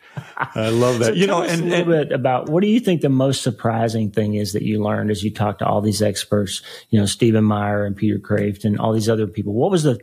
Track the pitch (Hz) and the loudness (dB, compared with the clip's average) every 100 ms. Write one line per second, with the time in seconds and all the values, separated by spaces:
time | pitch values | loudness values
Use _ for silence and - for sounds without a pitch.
0 | - - - - 127 117 110 117 123 120 | -18 -16 -14 -8 -6 -2 0 2 2 2
1 | 113 170 196 170 180 170 165 175 170 160 | 2 2 2 2 0 -2 0 0 2 0
2 | 139 135 127 127 - 165 208 233 202 165 | 0 -2 0 0 0 0 2 2 2 0
3 | 143 131 135 131 127 110 113 113 117 110 | 2 2 2 0 -4 -2 -2 0 0 0
4 | 104 110 107 104 101 104 - 107 104 104 | -2 -2 -2 -2 -2 -4 -2 -2 0 -2
5 | 104 101 104 - 107 98 - 104 107 98 | -2 -2 -4 -2 -2 -2 -2 0 0 0
6 | 104 98 - 104 95 - - - - 110 | 0 -2 -2 -2 -2 -6 -12 -20 0 2
7 | 101 - 117 110 107 104 104 104 101 101 | 2 2 2 4 2 2 0 -2 -4 -2
8 | 107 101 - 104 104 101 110 104 113 110 | -2 -2 -2 -2 -2 -2 -2 0 0 0
9 | 107 110 104 104 101 107 175 185 151 120 | 0 0 -2 -4 -4 0 2 2 2 -2